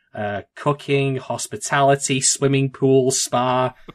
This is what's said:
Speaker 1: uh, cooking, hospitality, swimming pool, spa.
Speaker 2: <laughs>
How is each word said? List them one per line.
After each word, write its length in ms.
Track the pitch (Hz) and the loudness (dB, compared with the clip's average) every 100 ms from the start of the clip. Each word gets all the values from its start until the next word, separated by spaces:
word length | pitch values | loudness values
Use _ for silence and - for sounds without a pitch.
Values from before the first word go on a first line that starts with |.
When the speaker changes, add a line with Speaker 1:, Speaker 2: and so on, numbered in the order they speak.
| _ | _
Speaker 1:
uh, 280 | - 104 101 - - | -8 -6 -8 -10 -6
cooking, 600 | 147 143 - 139 139 131 | -4 -4 -2 -2 0 -4
hospitality, 1040 | - 120 - 135 - 147 139 143 - 131 | -6 -8 -8 -10 -2 2 4 2 0 0
swimming 480 | - - 139 135 135 | 0 0 2 2 0
pool, 400 | - 135 135 127 | 0 4 4 4
spa. 640 | - - 123 127 127 127 - | 0 -2 -2 0 0 -2 -6
Speaker 2:
<laughs> 60 | - | -20